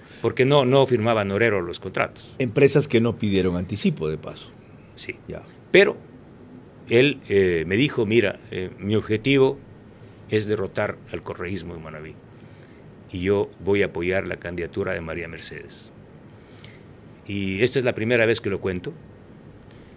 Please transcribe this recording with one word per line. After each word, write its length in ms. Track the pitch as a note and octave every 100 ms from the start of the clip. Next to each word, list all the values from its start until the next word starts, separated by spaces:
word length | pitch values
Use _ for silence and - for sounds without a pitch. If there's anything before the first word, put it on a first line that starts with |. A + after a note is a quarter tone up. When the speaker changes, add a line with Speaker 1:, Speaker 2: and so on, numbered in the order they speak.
| - -
Speaker 1:
Porque 240 | A2+ A2 B2+
no, 200 | C#3+ B2
no 220 | C#3 B2
firmaba 360 | A#2+ A2+ A2+ G2
Norero 360 | G2 A#2 G2+
los 180 | E2+ E2+
contratos. 440 | F#2+ G2+ - - - -
Speaker 2:
Empresas 480 | B2+ B2 C#3 D3+ C#3+
que 140 | A#2
no 160 | A#2 -
pidieron 400 | G#2+ F#2+ F2+ F2
anticipo, 500 | F2+ G#2 G2+ D2+ D#2
de 80 | D#2
paso. 320 | - - - - - - - -
Speaker 1:
Sí. 200 | - - -
Speaker 2:
Ya. 160 | D#2+ - - -
Speaker 1:
Pero 260 | F3+ G3+ - - - - - - - - - -
él, 300 | A#2 C#3+ - -
eh, 360 | G2 F#2 E2+ D#2
me 80 | G2
dijo, 300 | D3 - G#2
"Mira, 340 | A#2 G2+ - -
eh, 200 | - F#2 -
mi 160 | G2 -
objetivo 640 | - G#2+ C3+ C#3 C3 C#3 - - - - - - -
es 180 | G#2+ G#2
derrotar 500 | G#2 F#2+ - G#2 F2 -
al 100 | F2+
correísmo 540 | - F#2 F2+ G2 E2 E2+
en 80 |
Manabí. 320 | D#2+ D#2 D2+ D2+ - - - - - - - - -
Y 80 | F#2
yo 280 | F#2 G2+ G#2 -
voy 200 | F2+ G2+
a 40 | F2+
apoyar 380 | - F2 F#2 F#2
la 120 | F2+
candidatura 560 | E2+ F2+ E2 F#2+ F#2+
de 80 | F2+
María 260 | E2 E2 E2
Mercedes". 640 | D#2+ - D#2 C#2+ - - - - - - - - - - - - - - - -
Y 360 | G2+ F#2+ F#2+
esta 160 | B2 C3+
es 60 | B2
la 80 | G#2+
primera 300 | A2 B2 A2+
vez 120 | G#2+
que 80 | G#2
lo 80 | F#2
cuento. 320 | G2 F2+ D3 E3 - - - - - - - - -